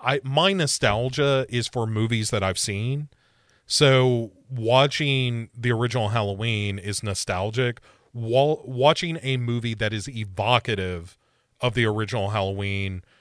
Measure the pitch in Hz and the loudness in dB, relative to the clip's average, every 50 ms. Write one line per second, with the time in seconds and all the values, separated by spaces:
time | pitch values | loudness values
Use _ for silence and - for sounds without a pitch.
0 | 117 127 143 135 - 131 139 151 175 196 196 185 156 131 - - 131 107 104 113 | -2 0 0 0 -2 0 2 2 4 4 2 2 0 0 0 2 2 2 2 2
1 | 123 131 131 151 139 139 135 131 127 - 123 120 113 - - 123 113 110 110 107 | -2 -2 0 0 2 2 2 2 0 -2 -2 -4 -2 -2 -4 -4 -2 -2 0 0
2 | 113 113 120 110 107 - 120 104 95 95 92 - - - 98 101 110 123 139 147 | 0 0 0 0 0 0 -2 0 0 0 -2 -2 -2 -4 -4 -4 -4 -4 -4 -4
3 | 151 - _ _ _ _ _ _ _ _ _ _ _ - - - 151 135 131 131 | -6 -10 _ _ _ _ _ _ _ _ _ _ _ -2 2 4 6 6 6 6
4 | 127 127 123 117 117 104 _ _ _ - 135 117 110 113 123 131 143 143 - - | 6 4 2 2 -2 -4 _ _ _ -10 -6 -2 2 4 4 6 4 4 2 -2
5 | 151 139 135 131 127 120 120 113 113 - - 120 117 123 117 113 123 117 123 123 | -2 0 0 0 0 -2 -4 -6 -8 -10 -8 -4 0 0 2 2 2 0 0 0
6 | 110 101 113 117 104 101 98 98 113 117 110 104 104 101 98 101 90 104 101 - | 0 0 0 0 0 0 -2 -2 -2 -2 -2 -2 -2 -2 -4 -6 -6 -6 -6 -4
7 | - 104 95 - - - 95 90 98 110 110 127 127 120 117 - _ - - _ | -4 -4 -4 -4 -4 -2 -2 -2 -2 -2 0 0 0 0 -2 -6 _ -20 -20 _
8 | _ _ - 120 113 113 120 131 143 151 156 - - - 131 123 131 151 165 - | _ _ -10 -8 -2 2 4 4 4 4 2 -2 -4 -6 0 4 4 4 4 4
9 | 180 170 160 160 120 135 135 123 120 120 120 120 113 117 113 107 113 104 110 104 | 0 -4 -6 -6 -4 -2 -2 -2 -2 -2 -2 -2 -2 -4 -4 -2 -2 -2 -2 -4
10 | 98 - 123 110 107 98 90 104 101 113 123 113 - 123 110 95 92 92 90 87 | -6 -6 -8 -8 -8 -6 -4 -2 2 4 4 4 2 0 -2 -2 -2 -4 -6 -8
11 | 85 - - _ _ _ _ _ _ _ _ - - 123 110 123 113 107 104 110 | -10 -14 -20 _ _ _ _ _ _ _ _ -4 -4 -2 2 2 2 2 2 0
12 | 107 95 123 110 98 101 107 107 98 98 98 98 101 98 98 98 98 95 95 90 | -2 -2 -4 -4 -4 -2 -2 -2 -2 -2 -2 -4 -4 -4 -2 -4 -4 -4 -6 -8
13 | - _ _ _ | -12 _ _ _